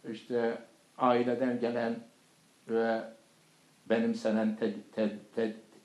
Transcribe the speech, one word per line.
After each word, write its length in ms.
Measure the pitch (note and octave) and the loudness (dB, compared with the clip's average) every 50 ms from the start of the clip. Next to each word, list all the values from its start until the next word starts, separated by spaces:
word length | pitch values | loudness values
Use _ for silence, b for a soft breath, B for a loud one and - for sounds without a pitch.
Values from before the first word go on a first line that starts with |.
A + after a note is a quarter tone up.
| - B2+ | -10 -10
işte 500 | A2+ G#2+ - - B2+ A#2+ A#2 A#2 A2+ - - - - _ _ _ _ - | -12 -12 -8 -2 0 0 0 0 -2 -4 -10 -18 -20 _ _ _ _ 0
aileden 640 | B2+ B2+ A#2+ A#2+ A#2+ B2 A#2+ A2+ C3 B2+ A#2+ A#2 | 2 4 4 4 4 2 0 0 0 0 0 0
gelen 400 | A#2 A#2 A#2+ A#2+ A#2 A2+ A#2 A#2 - - - _ _ _ _ _ _ _ _ _ _ - | 0 0 0 0 -2 -2 -4 -6 -8 -16 -20 _ _ _ _ _ _ _ _ _ _ -2
ve 360 | A2+ A2+ A2+ A2+ A2+ A2+ - - - - - _ _ _ _ _ _ _ _ _ _ _ _ - | 0 2 2 2 0 -2 -4 -8 -16 -20 -20 _ _ _ _ _ _ _ _ _ _ _ _ 0
benimsenen 680 | A2+ A2+ A2+ A#2 A2 - - A2+ G#2+ A2 A2 A2 G#2+ | 2 2 4 2 0 0 0 0 2 2 2 0 0
te-, 260 | - A2+ G#2+ G2+ G#2 - - - | 0 -2 -2 -2 -6 -12 -8 -2
te-, 220 | - G#2+ G2+ G#2 - - - - | -2 -2 -2 -2 -6 -14 -8 -4
te-, 220 | A#2+ A2+ A2 G#2+ - - - - - | -2 -2 -2 -4 -8 -18 -20 -20 -20